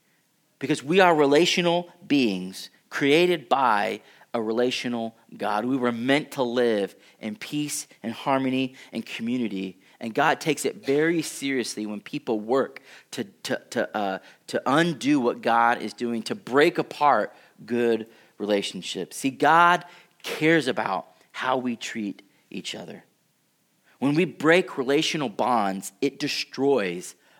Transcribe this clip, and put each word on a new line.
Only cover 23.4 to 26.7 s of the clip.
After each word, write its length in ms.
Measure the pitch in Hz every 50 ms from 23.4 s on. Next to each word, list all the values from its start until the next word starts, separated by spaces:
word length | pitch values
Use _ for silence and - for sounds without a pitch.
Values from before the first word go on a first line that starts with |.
| _ _ _ _ _ _ _ _ _ _ _ -
When 160 | 127 139 147
we 100 | 165 185
break 520 | 147 113 - 135 160 170 185 185 - -
relational 520 | 143 123 127 139 156 160 - - 156 143 117
bonds, 640 | 98 - 107 120 123 113 101 95 95 98 - - _ -
it 180 | 135 143 139 -
destroys 960 | 151 135 - - - _ - 127 135 143